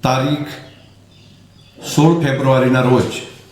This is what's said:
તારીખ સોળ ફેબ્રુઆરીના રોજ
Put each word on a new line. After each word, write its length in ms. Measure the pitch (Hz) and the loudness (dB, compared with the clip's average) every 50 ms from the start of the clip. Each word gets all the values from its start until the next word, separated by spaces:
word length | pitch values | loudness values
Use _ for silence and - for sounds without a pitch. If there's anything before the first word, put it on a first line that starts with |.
તારીખ 480 | - 135 127 135 135 147 147 147 - - - - - - - - - - - - - _ - - - - - - - - _ - - - _ - | 0 0 -2 0 0 -2 -4 -4 -6 -10 -12 -18 -20 -20 -20 -20 -20 -20 -20 -20 -20 _ -20 -20 -20 -20 -20 -20 -20 -20 _ -20 -20 -20 _ -18
સોળ 400 | - - - - 147 160 170 170 151 | -14 -6 0 2 4 4 4 2 0
ફેબ્રુઆરીના 600 | 139 135 131 131 131 135 131 131 127 127 127 127 127 | -2 -2 -2 0 2 2 2 2 2 2 2 2 2
રોજ 320 | 127 127 - - - - - - - - - - | 2 2 0 -2 -6 -10 -14 -16 -20 -20 -20 -20